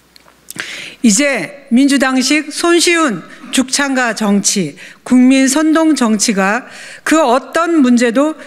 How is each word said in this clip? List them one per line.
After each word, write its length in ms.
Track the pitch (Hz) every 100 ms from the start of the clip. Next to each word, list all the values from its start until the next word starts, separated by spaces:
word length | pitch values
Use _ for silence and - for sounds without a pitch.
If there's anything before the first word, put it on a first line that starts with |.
| _ _ _ _ - - - - - -
이제 640 | 233 202 285 247 147 - -
민주당식 840 | 240 277 269 262 262 - 302 302
손쉬운 680 | - 339 339 349 339 302 170 - - -
죽창가 640 | - 254 - 285 254 240
정치, 600 | 214 214 202 - 208 151 - - -
국민 460 | - 254 254 269 269
선동 480 | 285 320 320 320 294
정치가 720 | 226 214 - 196 190 226 - - - -
그 160 | - 311
어떤 600 | 277 262 254 330 339 330
문제도 540 | 247 240 247 233 302 320